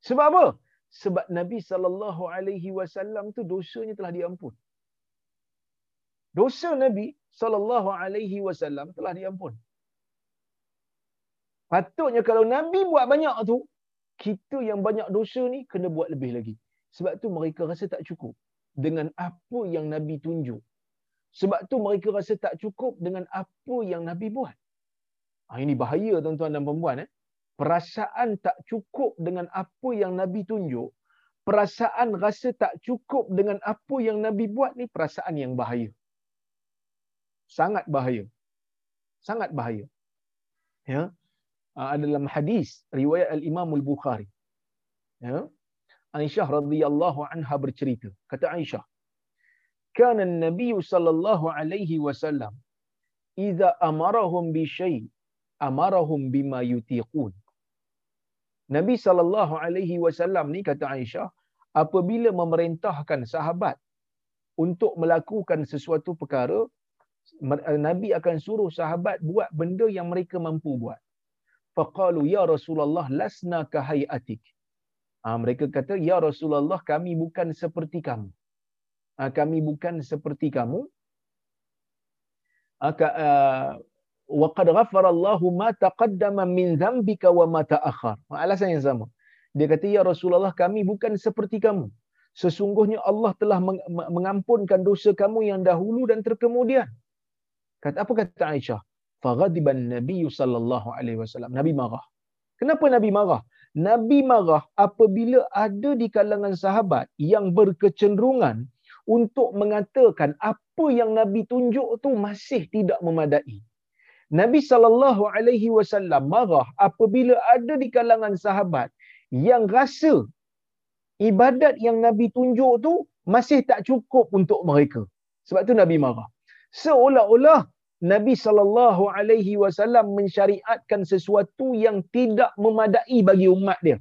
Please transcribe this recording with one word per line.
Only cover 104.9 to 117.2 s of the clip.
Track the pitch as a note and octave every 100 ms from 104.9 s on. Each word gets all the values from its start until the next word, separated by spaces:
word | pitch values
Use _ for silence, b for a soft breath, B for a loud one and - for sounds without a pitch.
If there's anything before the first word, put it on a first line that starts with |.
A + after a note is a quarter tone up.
| - A3 F#3+ A#3 B3+ -
ada | G3+ G#3+ G3+ C#4+
di | C4 A3+
kalangan | G#3+ G#3 G#3 G3+ F#3
sahabat | G3 G3+ G3 C3+ - -
yang | D3+ G#3+ G3
berkecenderungan | F3 G3+ F3+ G3+ - G#3 G3+ B3 C4 D#3 A2+ B2+ _ b b -
untuk | A#3 A3+ - A#3+
mengatakan | G3 G#3 G#3 G#3 C4+ A#3+ D#3 D3 -
apa | G#3+ G#3+ _ - D#4
yang | A#3+ A3+
Nabi | A3 A3 G#3+ G3+
tunjuk | B3 B3 A#3 C4 A3+
tu | C#4 A#3
masih | G3+ G3+ - B3+ D#3
tidak | G#3+ F#3+ - E3+
memadai. | D#3+ D3+ D3 C#3+ G#2 _ _ _ b b b b
Nabi | D3+ A3 D4 C#4+
sallallahu | B3 A#3 A#3 C4+ G#3 G#3
alaihi | F#3+ A#3 A#3+ A3+
wasallam | A3 G3+ G3+ F#3 C#3+ C3+
marah | G#3+ A3+ D3+ A#2+ -
apabila | G3 - A3 B3+